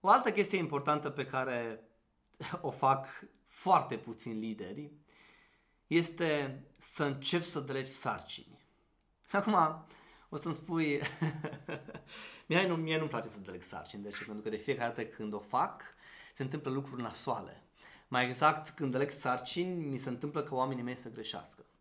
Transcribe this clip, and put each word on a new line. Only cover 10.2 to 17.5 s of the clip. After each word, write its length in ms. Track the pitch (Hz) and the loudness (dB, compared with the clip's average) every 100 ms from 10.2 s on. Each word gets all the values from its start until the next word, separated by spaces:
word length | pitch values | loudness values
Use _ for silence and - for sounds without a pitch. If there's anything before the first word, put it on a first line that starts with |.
| - | -10
o 80 | - | -4
să-mi 180 | 170 | -4
spui, 460 | 156 - 165 151 143 - - 160 147 151 139 - | -4 -2 2 4 2 0 0 -2 0 -6 -8 -8
<laughs> 800 | 147 - - - - - - - | -10 -10 -14 -14 -14 -14 -16 2
„Mihai, 200 | 165 190 | 2 4
nu, 100 | 165 | 2
mie 200 | 160 160 | 2 2
nu-mi 120 | 151 | 2
place 200 | 123 110 | -2 -4
să 100 | 104 | -10
deleg 240 | 95 90 | -10 -10
sarcini.” 400 | - 90 - 104 | -10 -10 -10 -10
De 80 | 104 | -8
ce? 140 | 101 | -10
Pentru 180 | - 107 | -8 -6
că 60 | 107 | -4
de 80 | 107 | -4
fiecare 320 | 123 120 117 | -2 0 0
dată 180 | 117 113 | -2 -6
când 260 | - 107 | -6 -6
o 60 | 104 | -6
fac, 440 | - - - - - - - - - | 0 0 0 -4 -18 -20 -20 -20 -20
se 80 | - | -8
întâmplă 280 | 135 143 135 | -4 -4 -2
lucruri 320 | 131 135 127 | -4 -4 -6
nasoale. 600 | 117 - - 110 95 | -6 -4 -2 -2 -4